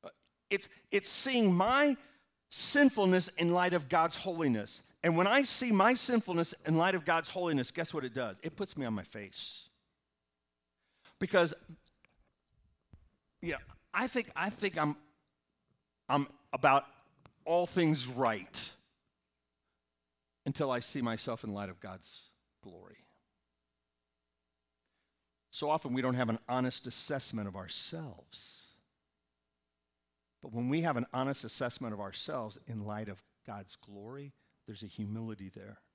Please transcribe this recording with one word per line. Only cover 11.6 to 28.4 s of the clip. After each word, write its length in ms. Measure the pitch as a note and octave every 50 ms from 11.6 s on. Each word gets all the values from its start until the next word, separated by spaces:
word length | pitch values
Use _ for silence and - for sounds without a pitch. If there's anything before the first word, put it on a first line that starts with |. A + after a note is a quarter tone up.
| - - E3 - _ - _ _ _ _ _ _ _ _ _ _ _ _ _ _ _ _ _ _ _ _ - - _ _ _ _ _ _ _ _ -
yeah, 140 | E3+ D3+ - - - - _ _ _ -
I 140 | F#3+ A#3
think, 240 | B3+ - B3+ A3+ - -
I 160 | - E3+ G3
think 280 | G#3 - G#3 G3+ E3 D#3+
I'm, 180 | D3+ D3 D3 - - _ _ _ _ _ _ _ _ _ _ _ _ _ _ _ _ _ _ _ _ _
I'm 180 | B2+ D3 C#3+ C3 - _ _ _ -
about 340 | B2+ C3+ D3 C3+ C#3 - - - _ _ _ _ _ _ - _ _ _
all 220 | - E3 F3 F3
things 400 | E3+ - F#3 F3 D#3+ D#3 D3 B2
right 680 | B2+ B2+ A#2+ C3 A#2+ A2 G2+ F#2 - - - - - - - _ _ _ _ _ _ _ _ _ _ _ _ _ _ _ _ _ _ _ _ _ _ _ _ _ _ _ _ _ _ _ _ _
until 240 | C3+ C3 - D#3 C3+
I 100 | B2+ A#2+
see 220 | A#2 - - C#3+ B2
myself 420 | A#2 A2+ G#2+ - - A#2+ A2+ -
in 80 | A2 G2+
light 160 | G2+ G2+ F#2+
of 120 | F2+ F2
God's 500 | - G2+ F#2 F#2+ - - - - - - _ _ _ _ _ _ _
glory. 420 | G2 F2 F2 F#2 F#2 - - _ _ _ _ _ _ _ _ _ _ _ _ _ _ _ _ _ _ _ _ _ _ _ _ _ _ _ _ _ _ _ _ _ _ _ _ _ _ _ _ _ _ _ _ _ _ _ _ _ _
So 180 | - - - D3
often 240 | D3+ D#3+ - C3+ A#2+
we 100 | B2+ B2
don't 120 | B2+ B2+
have 160 | B2 B2+ A2+
an 80 | A2+ A2+ - -
honest 380 | A#2+ B2+ B2+ B2+ B2 - -
assessment 600 | B2+ A#2 - - - D3 C3+ - - - A2+ G#2
of 100 | G2 F#2
ourselves. 1120 | G2 F#2 E2+ - - - - - E3 D#3+ C#3 G#2 - - _ - -